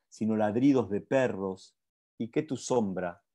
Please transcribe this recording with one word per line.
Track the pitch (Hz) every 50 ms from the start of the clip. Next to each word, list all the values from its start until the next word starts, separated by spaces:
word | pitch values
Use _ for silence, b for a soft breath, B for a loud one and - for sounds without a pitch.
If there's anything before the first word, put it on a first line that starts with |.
| _ _
sino | - - 113 110 110
ladridos | 107 107 104 101 120 131 143 135 127 107 98
de | 104 98
perros, | 90 - 135 135 127 117 98 95 98 95 92 - - - _ _ _ _ _ _ _ _ _
y | - 117 113
que | - 151 151
tu | - 135
sombra | 117 - - 131 120 110 98 90 92 90 85 87 - _ _